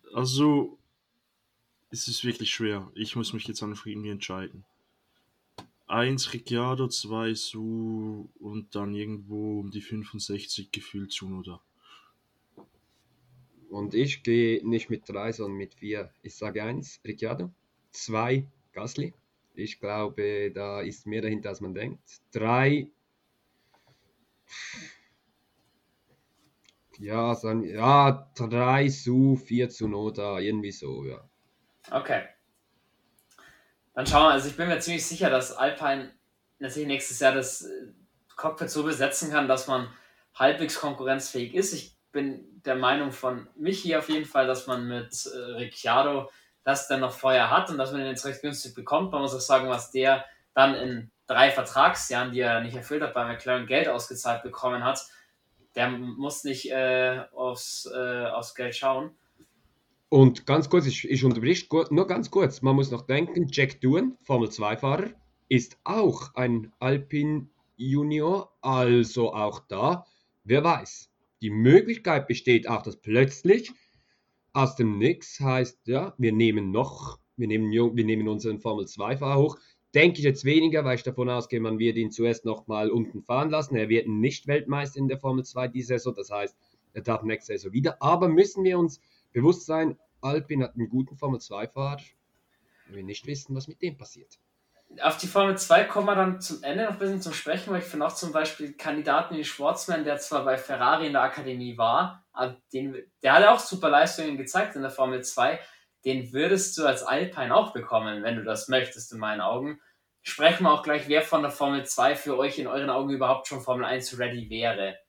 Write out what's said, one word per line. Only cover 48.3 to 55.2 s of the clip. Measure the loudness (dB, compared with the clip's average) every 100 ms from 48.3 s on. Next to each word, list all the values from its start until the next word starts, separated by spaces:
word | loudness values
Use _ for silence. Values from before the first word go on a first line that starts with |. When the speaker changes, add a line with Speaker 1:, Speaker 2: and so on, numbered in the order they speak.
| -8
Speaker 3:
günstig | -8 -8 -12
bekommt. | -12 0 0 0
Man | -2
muss | -2
auch | -4
sagen, | 4 4 4
was | -4 -2
der | 2 4 4 0 _ _
dann | 4 4
in | 4 -4 -8 -12 _ -2
drei | 6 6
Vertragsjahren, | 6 0 4 4 4 -2 -2 -2
die | 0
er | 0 0
nicht | -2 -8
erfüllt | -6 -4
hat, | -2
bei | -2
McLaren | -4 -6 -2 -2 2
Geld | 2 2
ausgezahlt | -2 -6 -6 -2 -2
bekommen | -6 -4 -4 0
hat, | -2 -2 -8 -20